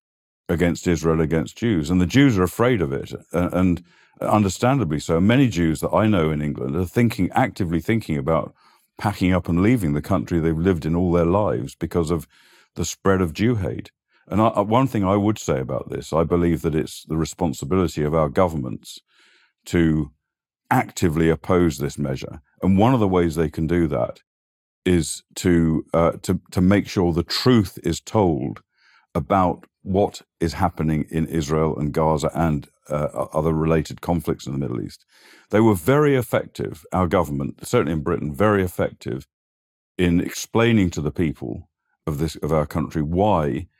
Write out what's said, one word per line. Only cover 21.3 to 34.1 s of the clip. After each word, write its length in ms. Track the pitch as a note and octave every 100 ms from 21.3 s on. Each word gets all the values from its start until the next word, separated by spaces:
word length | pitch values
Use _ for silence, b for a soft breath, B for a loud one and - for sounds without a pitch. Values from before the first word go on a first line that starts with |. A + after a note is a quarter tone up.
| D#2+ - F2+ F2 C2+
this 200 | C#2 -
measure. 440 | C#2+ C#2 - - - _
And 160 | F#2 F#2+
one 160 | A2
of 60 | C3
the 80 | G#2
ways 280 | F#2 E2+ D#2
they 140 | D#2
can 160 | - D#2+
do 220 | F2 E2
that 340 | C2+ A#1 - _ _ _ _ _ _ -
is 380 | F2 D2+ - - -
to, 500 | F#2+ E2+ E2 D#2 -
uh, 180 | E2 E2 -
to, 180 | - F#2 -
to 80 | -
make 260 | F#2 G2+ -
sure 240 | - F2
the 100 | E2+
truth 560 | E2 - - B2 F#2 -
is 180 | - D#2
told 600 | - A2 F#2+ D2 C2 G#1 - b b b b -
about 500 | C#2+ G2 F2+ D#2+ - _
what 380 | G2 F#2+ G2 - - _
is 140 | E2+
happening 520 | D2+ F2+ - D#2 D#2 C#2
in 180 | D#2+ D#2
Israel 500 | D#2+ C#2+ D#2 D#2 -
and 160 | D2+
Gaza 360 | D2+ D#2 D#2 D#2
and, 340 | - E2 D2 - _ -
uh, 180 | D2 D2
o-, 160 | - C#2
other 200 | D#2 D#2
related 480 | D#2+ D#2+ D#2+ D2+ -
conflicts 440 | -